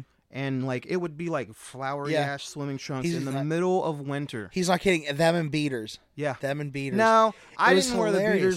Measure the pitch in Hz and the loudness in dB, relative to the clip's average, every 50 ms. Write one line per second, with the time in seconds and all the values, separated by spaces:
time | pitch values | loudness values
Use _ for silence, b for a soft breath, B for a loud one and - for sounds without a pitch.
0 | 131 _ _ _ _ _ - 131 139 139 135 127 127 135 127 127 - - 180 185 | -14 _ _ _ _ _ -10 -8 -4 -4 -2 -2 -2 -2 -4 -4 -4 -4 -4 -4
1 | 175 170 151 147 170 165 165 143 117 95 107 - - - - 131 135 135 143 143 | -4 -4 -6 -6 -6 -4 -4 -4 -4 -6 -12 -18 -20 -16 -12 -8 -6 -6 -6 -4
2 | 143 147 156 151 143 143 143 139 - - - 147 143 143 139 131 - - 143 131 | -4 -2 0 0 0 -2 -4 -6 -10 -12 -10 -8 -6 -6 -6 -8 -8 -6 -6 -4
3 | 127 170 165 165 135 135 131 139 143 151 160 170 180 185 185 185 - 160 156 143 | -2 -2 -2 -2 -4 -4 -4 -2 -2 -2 0 0 2 2 2 2 0 0 -4 -4
4 | 139 139 139 143 147 139 - 113 104 - - 185 180 175 185 175 - 196 180 160 | -6 -6 -4 -4 -6 -6 -6 -8 -8 -6 -2 -2 0 2 2 2 4 4 2 2
5 | 147 143 143 139 165 165 170 175 160 147 139 151 147 143 131 117 110 107 - - | 2 -2 0 2 4 4 4 4 0 0 0 0 0 0 -2 -4 -6 -6 -12 -16
6 | _ _ - 135 147 147 127 - - 135 143 147 147 143 131 139 139 139 185 208 | _ _ -10 -6 -6 -6 -4 -4 -4 -4 -4 -4 -6 -6 -6 -6 -4 -2 2 4
7 | 226 226 226 226 220 220 - B B B B B 180 233 220 190 - - 196 190 | 4 6 6 6 6 4 2 B B B B B 4 6 6 6 4 2 2 2
8 | - - - 185 202 214 214 196 185 185 185 | 2 2 2 2 2 4 2 4 4 2 0